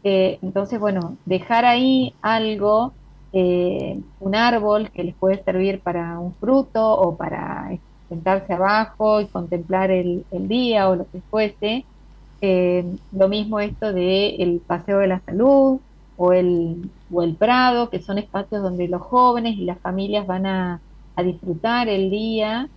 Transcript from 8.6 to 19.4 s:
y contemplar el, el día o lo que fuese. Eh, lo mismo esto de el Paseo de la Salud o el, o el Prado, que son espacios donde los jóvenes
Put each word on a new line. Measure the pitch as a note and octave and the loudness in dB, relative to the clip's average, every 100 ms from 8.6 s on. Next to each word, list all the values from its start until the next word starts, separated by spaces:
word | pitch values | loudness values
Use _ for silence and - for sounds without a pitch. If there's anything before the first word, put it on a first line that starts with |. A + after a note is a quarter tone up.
| F#3+ G#3+ A3 - G#3+ G#3+ | 2 2 0 0 2 2
y | G#3 | 0
contemplar | F#3+ E3+ F3 E3+ F#3+ F#3+ | -8 -6 -6 -2 0 2
el, | F#3 F3+ F3 - | 0 0 -4 -6
el | F3+ F#3+ | -8 -2
día | A#3 B3 A3 G3 | 0 2 2 2
o | F3+ | 0
lo | - | -4
que | F3+ - | -14 -4
fuese. | G#3+ G#3+ - G#3 A#3+ - - - - - - | -2 -2 -2 -4 -4 -8 -20 -20 -20 -20 -4
Eh, | G3 F#3 F3+ F3+ F3 F#3+ - | 0 2 2 0 -2 -10 -12
lo | F#3+ F#3+ | 0 2
mismo | G#3 G#3+ G#3+ | 2 -4 -4
esto | G#3 - G#3+ | -4 -4 -4
de | F#3 F3+ F#3+ G3+ - | 0 2 2 0 0
el | F3 F3 | -2 -2
Paseo | - E3+ E3+ G3 | -4 -6 0 2
de | G3 | 2
la | F#3 | 0
Salud | - F#3 B3+ C#4 C4+ C4 - - - - | -4 2 4 6 4 0 -6 -20 -20 0
o | F3+ | 4
el, | F3+ F3+ F3 E3+ E3+ F#3 - - | 4 4 0 -2 -6 -10 -16 -6
o | F3 | -2
el | E3+ | -2
Prado, | E3 A3 B3 B3+ A#3+ A#3+ | 0 2 4 4 2 -2
que | F#3 | -6
son | - G3+ | -4 -6
espacios | G#3 G3 G3 G#3 | -4 -8 -6 -4
donde | F#3+ F3+ F3 | -4 -4 -4
los | F3+ | -4
jóvenes | - B3 B3 A#3+ | 0 4 4 2